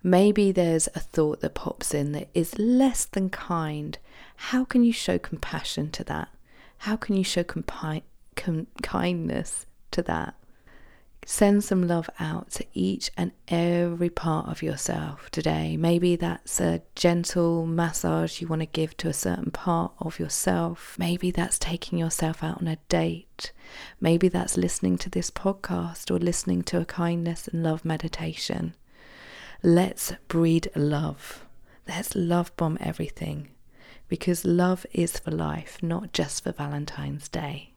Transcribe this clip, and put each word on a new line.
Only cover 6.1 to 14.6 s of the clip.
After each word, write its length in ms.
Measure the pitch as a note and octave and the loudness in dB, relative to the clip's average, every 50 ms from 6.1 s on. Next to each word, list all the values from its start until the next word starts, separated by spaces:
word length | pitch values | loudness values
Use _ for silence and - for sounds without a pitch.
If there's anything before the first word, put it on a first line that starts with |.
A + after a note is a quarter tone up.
| - - - - - - - _ - - - - - - | -4 -6 -6 -8 -12 -20 -20 _ -20 -20 -20 -20 -20 -8
How 160 | - G#3 G#3+ | -4 -4 -2
can 220 | A3 - - G3+ | -2 0 0 2
you 80 | F#3+ F#3+ | 2 2
show 180 | - - F3+ | 2 2 0
compi-, 600 | F3 - - E3 - - - - - D#3 D#3 - - - - - - - - | 0 0 -4 -6 -6 -6 -8 -6 -4 -4 -4 -6 -8 -12 -20 -20 -20 -14 -12
com-, 320 | - - F#3 D#3+ D#3 - - - - | -6 -2 -2 -2 -2 -2 -6 -10 -10
kindness 840 | - - - F#3 F3 F3+ F3+ E3+ E3 E3 - - F3 - - - - - - - - - | -6 -2 0 0 2 2 0 0 -2 -2 -2 -2 -4 -4 -8 -8 -10 -12 -20 -20 -14 -4
to 120 | - - | -4 -2
that? 320 | E3+ - E2 D#2+ - - - - - - - - _ - - - - - - - _ - - - - | 0 0 -2 -2 -2 -6 -8 -16 -20 -20 -20 -20 _ -20 -20 -20 -20 -20 -20 -20 _ -20 -20 -20 -8
Send 380 | - - - G#3 G3+ G3+ G3+ G3+ | -6 4 6 6 6 6 4 4
some 240 | - G3 F#3 F3+ F3 | 2 2 2 4 2
love 220 | F3 E3+ D#3+ - - - | 2 0 0 -4 -6 -6
out 300 | E3+ D#3 D#3+ E3+ - - | -4 -4 -4 -4 -6 -8
to 160 | - - - - - | -8 -8 -8 -6 -2
each 360 | F#3+ F#3 F#3+ F#3+ - - - - | 0 0 0 0 -2 -4 -6 -4
and 160 | - F3 F3 - - - - | -2 -4 -4 -4 -10 -4 -2
every 600 | E3+ E3+ E3+ F3 F3 F3 F3 F3 E3+ E3+ F3 E3+ | 0 2 2 4 4 2 2 0 0 0 -2 0
part 360 | E3+ - D#3+ E3 D#3 D#3+ - | 0 -2 0 0 0 0 -2
of 160 | - D#3+ - | -4 -6 -4